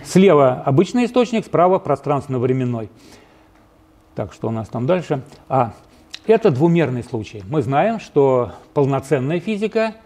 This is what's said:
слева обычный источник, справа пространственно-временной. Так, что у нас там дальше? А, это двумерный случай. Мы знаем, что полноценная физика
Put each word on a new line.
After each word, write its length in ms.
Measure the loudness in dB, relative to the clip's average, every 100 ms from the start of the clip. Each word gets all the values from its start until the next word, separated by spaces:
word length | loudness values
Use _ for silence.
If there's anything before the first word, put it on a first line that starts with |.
слева 580 | -2 4 6 6 4 2
обычный 420 | 0 0 2 0 0
источник, 400 | 0 0 -2 -2
справа 340 | 2 2 2
пространственно-временной. 1120 | -2 -4 -2 -4 -4 -2 -2 0 -2 -6 -10 -16 -20 -20 _ _ _ _ _ _ _ _ _
Так, 200 | -10 -10
что 160 | -8 -6
у 20 |
нас 160 | -6 -8
там 180 | -6 -2
дальше? 380 | -2 -2 -6 -8 -18 -4
А, 240 | -2 -2 -6 _ _ _ -6 0
это 240 | 2 2
двумерный 500 | 2 2 2 0 -4
случай. 400 | -6 -8 -8 -14 -6
Мы 140 | -4
знаем, 360 | 0 0 0 -2
что 520 | -2 2 4 2 -2 -8 -6 -2
полноценная 640 | 0 -2 -2 -2 -2 -4
физика 560 | -4 -4 -4 -2 -4 -6